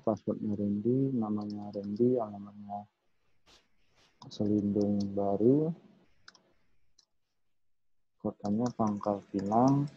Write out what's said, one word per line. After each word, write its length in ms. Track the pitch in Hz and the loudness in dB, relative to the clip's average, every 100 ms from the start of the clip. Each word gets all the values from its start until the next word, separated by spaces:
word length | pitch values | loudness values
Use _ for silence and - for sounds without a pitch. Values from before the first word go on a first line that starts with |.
password-nya 560 | - 107 - - 107 101 | -2 -2 -4 -4 -4 -2
Randy, 560 | 104 101 113 131 135 127 | -2 0 0 2 2 0
namanya 560 | 107 104 104 104 104 | -2 -4 -4 -8 -8
Randy, 480 | 101 101 104 120 127 | -8 -6 2 4 4
alamatnya 640 | 107 101 101 104 101 104 107 _ _ _ _ _ _ - _ _ _ _ _ _ - | -2 -8 -14 -16 -12 -10 -12 _ _ _ _ _ _ -20 _ _ _ _ _ _ -18
Selindung 720 | - 104 104 101 101 101 101 98 101 | -4 0 2 2 2 2 0 -2 -2
Baru, 560 | 101 98 113 143 156 165 - _ _ _ - - _ _ _ _ _ _ _ _ _ _ _ _ _ _ _ _ _ _ | -2 4 4 4 2 -6 -14 _ _ _ -20 -20 _ _ _ _ _ _ _ _ _ _ _ _ _ _ _ _ _ _
kotanya 480 | 107 - 101 107 120 - | -8 -4 -2 0 0 0
Pangkal 480 | 110 104 104 101 - | 0 0 -2 -4 -4
Pinang, 560 | 101 98 113 131 139 147 | -4 0 4 6 4 0